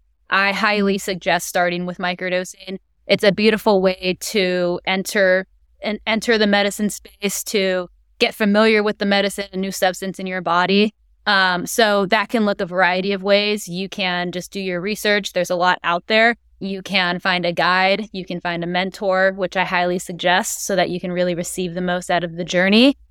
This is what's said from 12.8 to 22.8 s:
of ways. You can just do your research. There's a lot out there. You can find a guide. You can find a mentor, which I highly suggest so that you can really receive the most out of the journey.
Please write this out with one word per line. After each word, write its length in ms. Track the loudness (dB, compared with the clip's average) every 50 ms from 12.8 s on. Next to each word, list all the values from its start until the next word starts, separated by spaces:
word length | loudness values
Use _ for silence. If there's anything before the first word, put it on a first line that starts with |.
| 2 2 2 0 -2 -2 -4
of 100 | -4 0
ways. 440 | 2 2 4 4 2 -2 -2 -4 -6
You 200 | -6 -6 -6 -6
can 420 | -6 -4 -4 -2 -2 -2 -4 -4
just 200 | -6 -8 -10 -10
do 80 | -10 -8
your 220 | -6 -4 -4 -4
research. 520 | -4 -6 -6 -2 0 0 0 2 0 -2 -2
There's 160 | -2 -2 -2
a 60 | 0
lot 240 | 2 2 2 2 2 0
out 240 | -2 -2 -2 -2 0
there. 280 | 2 4 4 4 2 0 _ _ _ _
You 240 | -8 -8 -8 -8 -8
can 360 | -4 -2 0 0 0 -2 -2
find 260 | -2 -2 0 0 0
a 60 | -2
guide. 560 | 0 0 2 2 2 4 4 2 2 0 -2 -8
You 120 | -10 -12 -10
can 140 | -8 -10 -8
find 240 | -6 -6 -4 -4 -4
a 40 | -2
mentor, 680 | -2 -2 -2 -4 -6 -4 -2 0 2 2 2 2 0
which 220 | 0 -4 -4 -2 -2
I 80 | -2
highly 320 | 0 0 0 0 0 -2 -4
suggest 680 | -6 -8 -10 -2 0 2 2 2 0 -2 -6 -8 -4
so 100 | -2 0
that 160 | 0 0 0
you 80 | -2 -6
can 120 | -6 -6
really 220 | -2 -2 0 0 -2
receive 400 | -4 -6 -6 -6 -6 -6 -6 -4
the 80 | -4
most 300 | -4 -2 -4 -4 -2 -2
out 120 | -2 -2 -2
of 120 | -4 -6
the 80 | -8 -8
journey. 520 | -2 0 2 4 6 6 6